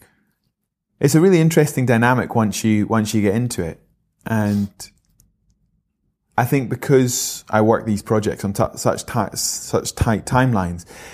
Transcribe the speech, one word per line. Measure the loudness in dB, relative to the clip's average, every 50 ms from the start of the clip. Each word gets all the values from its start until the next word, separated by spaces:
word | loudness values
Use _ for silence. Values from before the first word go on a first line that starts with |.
| _ _ _ _ _ _ _ _ _ _ _ _ _ _ _ _ _ _ _ -2
it's | 0 2 4
a | 4
really | 6 6 6 4
interesting | 4 4 4 4 2 2 0 -2 0
dynamic | 2 2 4 4 4 2 2 0 -2 0
once | 0 0 0 -2 -2 0
you, | 0 2 2 2 0
once | 0 0 0 0 0
you | 0
get | 0 2 0
into | 0 -2 -4 -4 -6 -6
it. | -8 -8 -12 _ _ _ _ _ _ _ _ -8
And | -4 -2 -2 0 0 0 -2 -2 -4 _ -14 -20 -20 _ _ _ _ _ _ _ _ _ _ _ _ _ _ _ _ _ _ _ _ _ _ _ _ _ _ _ _ _ -2
I | -2
think | 0 0 -2 -2 -2
because | -6 -6 0 2 4 4 4 2 0 -4 -6 -8 -10 -12 -6 -2
I | 2 2
work | 4 4 2 2 0
these | -2 -4 -4
projects | -2 -2 0 0 0 -2 -4 -4 -4
on | -4 -2
t-, | -2 -2 -2 -4
such | -4 -2 -2 -2 -2 -4
ti-, | -6 -4 -4 -4 -4 -4
such | -6 -6 -6 -8 -8 -8 -4 -4 -4 -4 -4 -4
tight | -4 -2 0 -2 -2 -2
timelines, | -2 0 2 2 2 0 -2 -2 -4 -6 -10 -14 -18 -20 -20 -20 -20